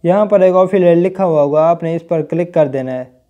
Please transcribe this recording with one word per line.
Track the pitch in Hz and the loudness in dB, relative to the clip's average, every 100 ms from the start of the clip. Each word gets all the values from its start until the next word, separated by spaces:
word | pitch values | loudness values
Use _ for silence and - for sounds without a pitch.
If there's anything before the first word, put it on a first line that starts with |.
यहाँ | 165 190 208 | 0 0 2
पर | 202 | 2
एक | 185 180 | 4 2
एफिलिएट | 185 196 175 170 | 2 2 2 2
लिखा | 175 185 | 0 -2
हुआ | 190 156 | -2 0
होगा, | 143 151 | 0 2
आपने | 160 170 165 165 | 0 0 -4 -8
इस | |
पर | 165 165 | -4 -6
क्लिक | 151 165 175 | -4 -6 -4
कर | 175 147 | -2 -2
देना | 135 131 | -2 -8
है। | 127 127 _ | -10 -12 _